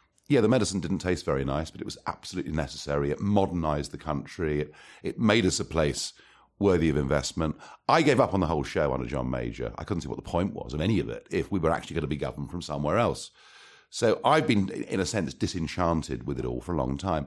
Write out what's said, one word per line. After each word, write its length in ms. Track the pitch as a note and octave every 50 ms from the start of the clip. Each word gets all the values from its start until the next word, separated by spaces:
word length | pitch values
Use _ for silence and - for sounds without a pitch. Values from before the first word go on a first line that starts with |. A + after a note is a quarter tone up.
| _ _ _ _ _ -
yeah, 120 | C#3+ B2+
the 80 | G#2+ G#2+
medicine 300 | C3 B2 G2+ F#2 G2 F#2
didn't 220 | D#2 D#2+ F#2+ C#2
taste 240 | - F#2 F2+ - -
very 200 | E2 C#2 C2+ C#2
nice, 280 | C#2 C2+ D#2 D#2+ -
but 80 | - -
it 40 | -
was 140 | G#2 - - -
absolutely 460 | - - - - - F#2 F2 - -
necessary. 580 | D#2 D#2+ D2 - - - - D2 C#2+ C#2+ C#2+ C#2+
It 100 | D2 -
modernised 680 | - G2+ G#2 G2+ G2 F#2 F2+ F2 D#2 D2+ D2+ D2 C#2+ -
the 80 | - C#2+
country. 640 | - D#2+ D2 C#2+ C#2+ - - - E2 D2+ D2 D2
It, 120 | D2 - - - - - - -
it 160 | - F2 - E2
made 260 | - G#2 G#2+ A#2 F#2+
us 140 | F2+ - -
a 60 | D2
place 480 | - - E2 D#2 C#2+ - - - - - - - - - _ _ _ _ -
worthy 280 | G2+ G2+ F2+ E2 E2 D#2
of 80 | C#2
investment. 600 | D2+ C2+ C2+ D2 D2 C#2+ - - E2 D#2+ D#2 - - - - - - _ -
I 140 | C#3+ E3+
gave 180 | D3+ D3+ B2+ B2
up 120 | A#2+ F#2
on 60 | - G2
the 80 | E2+
whole 160 | D#2 E2 D2
show 320 | C2+ - - F#2 D2+ C#2 C2
under 120 | C2 B1
John 220 | A#1 C#2+ C2+ B1 B1+
Major. 440 | B1 B1 A#1+ A#1 A1 - A#1 A1+ A1+
I 60 | -
couldn't 200 | - - G2+ E2
see 60 | - B1
what 100 | - -
the 40 |
point 320 | - - - F2 F#2+ - -
was 180 | - - A1+
of 80 | C2+ D2+
any 200 | D#2+ G#2+ A2 E2+
of 80 | A#1+ A#1
it 180 | A1 - - -
if 180 | F2+ F2+ - -
we 80 | F#2+ F#2
were 140 | D#2 D#2+
actually 240 | E2 - - - D2
gonna 100 | D#2+ D2+
be 100 | C#2 D#2
governed 340 | C#2+ C#2+ C#2 - D2 C#2+ -
from 120 | F2 F2
somewhere 340 | D#2+ - D2 C#2+ D2 D2+ F2+
else. 360 | A2+ A#2 F2 C2+ - - - _ _ - - - - - - - - _ _
So 300 | - - B2 A2 - - -
I've 220 | B2 D3+ D#3+ D#3
been, 220 | C#3+ A#2 G2+ F#2+ -
in 320 | - - - - - G2
a 60 | F#2
sense, 280 | - - G2+ E2 - -
disenchanted 920 | - G#2 F2+ - F2+ E2 D2+ - F2+ F2 E2 E2 D#2 D2 - C2+ A#1 B1 C#2+
with 100 | C#2 B1
it 60 | B1+
all 160 | B1 B1 A#1+
for 140 | - F2 F2
a 40 | D2
long 180 | B1+ B1+ C#2
time. 300 | C#2+ F#2+ G2 E2 D2+ C#2+